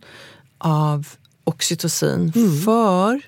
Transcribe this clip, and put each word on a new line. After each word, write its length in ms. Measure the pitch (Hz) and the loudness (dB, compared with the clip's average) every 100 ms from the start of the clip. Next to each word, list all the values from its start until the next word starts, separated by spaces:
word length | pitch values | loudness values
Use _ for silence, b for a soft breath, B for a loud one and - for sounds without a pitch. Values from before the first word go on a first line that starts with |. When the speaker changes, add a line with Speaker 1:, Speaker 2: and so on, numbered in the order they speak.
| B B B B B - | B B B B B -6
Speaker 1:
av 480 | 165 151 151 147 147 - _ _ | -2 0 0 -2 -6 -18 _ _
oxytocin 880 | - - - 165 170 - 151 135 170 226 | -8 -4 -4 -4 -4 -2 -2 0 0 2
Speaker 2:
Mm. 240 | 214 147 | 2 2
Speaker 1:
för 580 | 202 226 220 180 202 269 | 2 2 2 2 0 -2